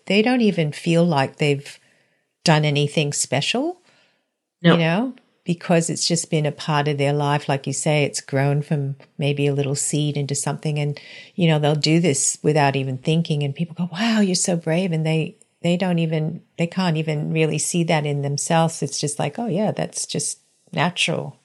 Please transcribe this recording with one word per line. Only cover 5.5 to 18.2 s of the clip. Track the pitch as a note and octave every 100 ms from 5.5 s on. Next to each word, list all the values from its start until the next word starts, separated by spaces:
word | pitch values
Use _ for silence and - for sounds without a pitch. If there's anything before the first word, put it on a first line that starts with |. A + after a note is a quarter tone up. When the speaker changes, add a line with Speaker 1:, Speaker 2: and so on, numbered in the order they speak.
| E3+ - E3+ E3
Speaker 1:
it's | C#3+ -
just | E3+ -
been | D#3 D3
a |
part | - - D3 D3
of | C#3
their | C#3
life. | D3 C#3+ D3 -
Like | C3+ B2+
you |
say, | C#3 D#3+ D3+
it's | C#3+ -
grown | - C3+ C#3+ D3
from | - D3+ C#3 C#3 - -
maybe | C#3+ C#3+ C#3+
a |
little | C#3 C3+
seed | C#3 - C#3+ D3 D3
into | C#3 C#3
something. | D3 - D#3 D3
And, | D3 C#3 - - -
you | - E3
know, | D3+
they'll | D3
do | D3+ D#3 E3
this | E3+ C#3 - -
without | D#3+ D3+ C#3 C3+
even | C3+ B2+
thinking, | - D#3+ E3 D3
and | C#3+
people | C#3 E3+
go, | - F3
"Wow, | E3+ A#3 A3
you're | G3 F3+
so | - E3+
brave." | D#3+ E3 F#3+
And | D#3+ D#3+
they, | D#3+ D3+ - _ _
they | E3+ F3
don't | F#3 E3+
even, | E3 D#3+ D#3 E3+ _ -
they | E3+
can't | F#3+ F3+ D#3
even | D#3 D3+ D#3+
really | D#3+ D#3 D#3
see | - F3
that | E3 D#3 D3
in | C#3+